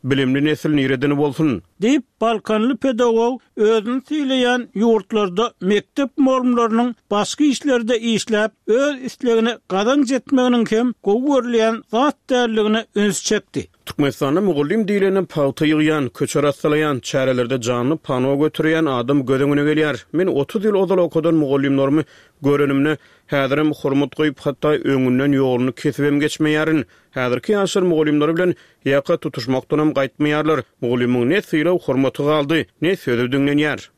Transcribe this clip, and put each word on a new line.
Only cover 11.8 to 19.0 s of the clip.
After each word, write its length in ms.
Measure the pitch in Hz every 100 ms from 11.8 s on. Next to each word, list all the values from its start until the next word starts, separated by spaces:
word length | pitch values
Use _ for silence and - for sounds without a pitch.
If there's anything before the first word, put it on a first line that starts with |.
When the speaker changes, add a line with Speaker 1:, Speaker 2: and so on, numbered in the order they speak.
| -
Speaker 2:
zat 240 | 220 285 - -
därligine 560 | 247 240 220 208 214 214 202
üns 280 | 208 185
çekdi. 440 | - 214 - 143 98 _ -
Speaker 1:
Türkmenistanda 560 | - 143 - 139 160
mugallim 460 | 202 147 147 214 202
diýlenen 380 | 202 190 190 180
pagta 400 | 160 139 - 151
ýygýan, 440 | 156 156 156 127
köçe 300 | - 139 156
rastlaýan, 640 | 147 135 156 151 156 131
çärelerde 600 | - 143 131 123 120 131
janyny 360 | 117 120 123 156
pano 360 | - 127 131
götürýän 560 | 139 156 - 156 160 160
adam 260 | 127